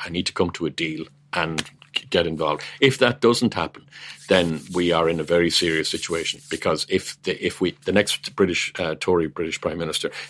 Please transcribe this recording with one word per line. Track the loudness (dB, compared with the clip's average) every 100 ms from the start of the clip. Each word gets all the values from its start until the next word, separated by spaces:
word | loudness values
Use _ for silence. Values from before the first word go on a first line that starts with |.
| -6
I |
need | -4 -4
to |
come | 0 -2
to | 0 -4
a |
deal | -2 -4 -4 -10 _ _
and | -4 -2 -4 -8 -16 -8 -8 0
get | 2 2
involved. | 0 -2 -2 -6 2
If | 2 6
that | 2 4
doesn't | 4 4 2
happen, | 0 -4 -8 -20 -20 -18 -16 2
then | 4 4 -2 -4
we | 0 2
are | 4 2
in | 0
a |
very | 2 4 4
serious | 2 2 0 -2
situation, | -4 -4 -4 -4 -8 -8
because | -4 -2 -2 0
if | -2 -2 -8
the, | -6 -4 -4
if | -2
we, | -2 -2 0
the |
next | 2 2 -4 -6 0
British, | 2 2 -4 -4
uh, | -4 -4
Tory | 0 0 0
British | -4 -6 -4
Prime | -6 -4
Minister | -4 -4 -6 -8 -16